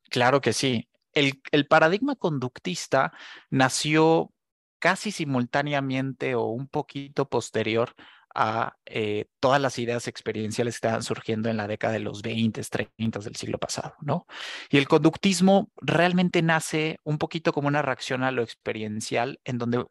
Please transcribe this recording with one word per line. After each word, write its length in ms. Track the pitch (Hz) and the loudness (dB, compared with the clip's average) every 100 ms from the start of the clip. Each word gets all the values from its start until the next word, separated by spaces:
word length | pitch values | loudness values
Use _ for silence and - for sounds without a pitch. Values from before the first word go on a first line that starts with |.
| - | -4
Claro 320 | 127 123 139 | 2 4 4
que 100 | 123 | 2
sí. 380 | 107 135 117 - _ _ | 0 0 0 -4 _ _
El, 260 | - 139 135 - | 0 0 0 0
el 160 | 151 143 | 0 4
paradigma 480 | 156 160 208 277 | 6 6 4 -2
conductista 1000 | 269 180 143 127 - - 175 - 131 - - - - _ | -2 -2 -2 -4 -6 -8 -6 0 0 0 -4 -20 -20 _
nació 840 | 135 131 - 151 156 160 165 - _ _ _ _ _ | 2 2 2 2 4 6 4 0 _ _ _ _ _
casi 320 | 170 190 214 | 0 0 -4
simultáneamente 1200 | 190 151 127 123 147 147 143 135 131 135 127 135 | -6 -2 -2 0 -2 0 -2 -2 -2 -4 -4 -2
o 100 | 120 110 | -2 -2
un 200 | 117 135 | -4 -6
poquito 580 | 151 - 143 139 147 135 | -6 -6 -10 -6 -4 -2
posterior 680 | 123 - 110 107 113 120 - - - _ | -2 -2 -2 0 0 -2 -6 -20 -20 _
a, 420 | - 110 113 - - | -2 -2 -2 -4 -8
eh, 460 | - 120 107 104 - _ | -10 -6 -4 -4 -6 _
todas 180 | 131 143 | 2 2
las 200 | 135 - | 2 -2
ideas 300 | 117 120 120 | -4 -4 -6
experienciales 640 | - - 107 107 107 120 | -10 -8 -6 -4 -2 -2
que 120 | - 113 | -2 -2
estaban 160 | 113 | -2
surgiendo 460 | 117 113 - 110 113 | -2 -6 -4 -2 -2
en 80 | 110 | -2
la 100 | 104 | -4
década 280 | 110 110 | -4 -2
de 60 | 107 | -2
los 200 | 104 101 | -4 -8
veintes, 480 | 113 113 113 - - | -6 0 0 -2 -6
treintas 560 | - - - 113 113 | -6 -6 -6 -6 -4
del 100 | 107 | -8
siglo 220 | - 110 - | -10 -6 -6
pasado, 380 | - - 143 - | -6 -6 -8 -8
¿no? 240 | 147 160 - - - - - | -4 -4 -6 -14 -12 -14 0
Y 80 | 139 | 2
el 100 | 139 | 4
conductismo 840 | 156 156 - 196 175 190 196 - - | 6 4 4 2 4 6 6 2 -6
realmente 680 | 131 156 175 180 180 175 | 0 2 4 4 2 2
nace 560 | 165 160 - 156 156 - | 4 2 0 -2 -2 -4
un 140 | - 151 | -4 -4
poquito 380 | 160 170 170 | -4 -2 -2
como 140 | 151 143 | 0 0
una 120 | 147 | 0
reacción 420 | 139 123 - 131 | 0 -4 -4 -2
a 60 | 131 | -2
lo 120 | 127 | -2
experiencial, 960 | 113 - - 110 107 107 - 120 123 - | -4 -6 -8 -6 -6 -6 -4 -2 -2 -6
en 120 | - 120 | -6 -4
donde 220 | 120 120 | 0 -2
m-, 80 | - | -4